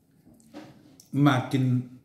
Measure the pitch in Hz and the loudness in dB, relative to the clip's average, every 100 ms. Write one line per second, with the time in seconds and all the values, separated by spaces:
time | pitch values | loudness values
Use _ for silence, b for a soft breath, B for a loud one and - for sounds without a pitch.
0 | _ _ - - - - - - - - | _ _ -20 -20 -20 -20 -20 -20 -20 -20
1 | - 135 147 127 - 131 127 123 123 - | -8 2 2 2 -2 -2 0 -2 -4 -16